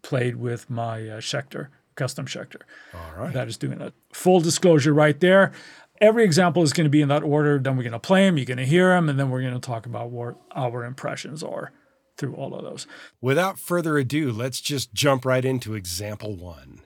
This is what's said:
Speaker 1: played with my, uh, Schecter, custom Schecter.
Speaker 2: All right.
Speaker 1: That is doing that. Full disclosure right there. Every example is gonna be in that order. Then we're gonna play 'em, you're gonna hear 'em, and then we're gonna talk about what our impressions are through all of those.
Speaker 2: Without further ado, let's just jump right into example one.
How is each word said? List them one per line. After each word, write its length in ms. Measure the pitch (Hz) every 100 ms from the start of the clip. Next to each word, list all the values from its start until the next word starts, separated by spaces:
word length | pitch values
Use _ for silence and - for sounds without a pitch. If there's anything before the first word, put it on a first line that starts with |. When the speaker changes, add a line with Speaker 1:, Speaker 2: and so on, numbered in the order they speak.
Speaker 1:
played 320 | - 135 123 120
with 340 | 120 117 -
my, 400 | 117 117 113 110
uh, 80 | 110
Schecter, 500 | - 131 131 - 151 _ _ -
custom 320 | 131 - 131
Schecter. 340 | 123 - - - - -
Speaker 2:
All 260 | - - -
right. 100 | 139
Speaker 1:
That 140 | 131 120
is 100 | 113
doing 220 | 139 -
that. 140 | - _ _
Full 280 | - 185 185
disclosure 520 | 165 - 185 160 139
right 260 | 147 151 143
there. 340 | 180 190 190 - - - - _
Every 240 | 214 226
example 380 | 220 156 180 160
is 100 | 156
gonna 160 | 165 156
be 140 | 147
in 60 | 147
that 160 | 143
order. 340 | 156 147 147 143
Then 200 | 135 131
we're 40 |
gonna 140 | 120 117
play 300 | - 190 196
'em, 100 | 160
you're 80 | 123
gonna 180 | 123
hear 280 | 127 170 185
'em, 180 | 180 160
and 80 | 135
then 120 | 139
we're 100 | 127
gonna 180 | 127 123
talk 280 | - 117 120
about 240 | 113 120
what 240 | 120 120 120 _
our 340 | - 131 120 120
impressions 560 | 131 143 - - 151
are 300 | - - - _ _ _ _ -
through 180 | 135 -
all 180 | 135
of 100 | -
those. 220 | - - - - - _
Speaker 2:
Without 360 | 123 143 185 -
further 400 | - 175 165 147
ado, 340 | 127 151 147
let's 300 | 110 127 127
just 320 | - 143 127
jump 320 | 101 143 135 127
right 180 | 127
into 300 | 131 131 107
example 640 | 110 92 87 104 104 107 98
one. 460 | 87 76 67 -